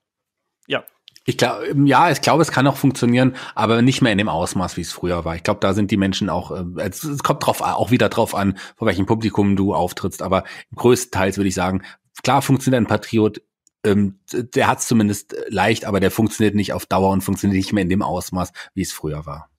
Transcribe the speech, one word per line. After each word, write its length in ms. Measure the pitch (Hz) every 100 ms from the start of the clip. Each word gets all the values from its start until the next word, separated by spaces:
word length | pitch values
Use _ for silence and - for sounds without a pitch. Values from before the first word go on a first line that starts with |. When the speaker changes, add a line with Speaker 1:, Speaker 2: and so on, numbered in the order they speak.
| _ _ _ _ _ _ -
Speaker 1:
Ja. 160 | 131 - _ _ - -
Speaker 2:
Ich 80 | -
glaub, 240 | - - - 143
ja, 280 | 143 131 175
ich 80 | 143
glaube, 220 | 113 143
es 100 | 156
kann 160 | 127 139
auch 80 | 135
funktionieren, 580 | 135 - 120 123 131 - - -
aber 260 | 110 117
nicht 180 | 127 131
mehr 120 | 123
in 60 | 98
dem 100 | 107
Ausmaß, 480 | 80 90 98 87 -
wie 60 |
es 100 | 82
früher 320 | - 87 87
war. 100 | 82
Ich 80 | 85
glaub, 180 | - 98
da 140 | 98
sind 160 | 98 98
die 60 | 104
Menschen 340 | 98 92 95
auch, 220 | 85 -
äh, 120 | 76 90 82
es, 260 | 98 -
es 220 | 151 143
kommt 200 | - 151
drauf, 180 | - -
auch 280 | - - -
wieder 180 | 120 104
drauf 240 | - 110
an, 240 | - 98 95 - -
vor 100 | 113
welchem 200 | 90 98
Publikum 500 | 110 113 - 101 98
du 180 | 98
auftrittst, 480 | 82 90 - 95 -
aber 220 | 87 92 - - - -
größtenteils 600 | 120 123 - 95 95 98
würde 120 | 98
ich 80 | 92
sagen, 260 | 92 95 - - _ -
klar 200 | - 135
funktioniert 380 | - 131 131 127
ein 40 | 104
Patriot, 560 | 107 - 113 107 - _ _ _ _
ähm, 380 | 107 101 98 - -
der 360 | - 117 131 107
hat's 180 | 127 -
zumindest 480 | 117 104 101 - - -
leicht, 360 | 98 104 113
aber 140 | 107 98
der 140 | 95
funktioniert 420 | - 107 - 107
nicht 180 | 104 95
auf 140 | 92 -
Dauer 240 | 95 95
und 120 | 95
funktioniert 340 | 101 95 101 95
nicht 160 | 95
mehr 100 | 104
in 80 | 90
dem 120 | 95
Ausmaß, 500 | 76 87 - 92 87 - -
wie 80 | 98
es 100 | 85
früher 340 | - 78 76 78
war. 240 | 71 -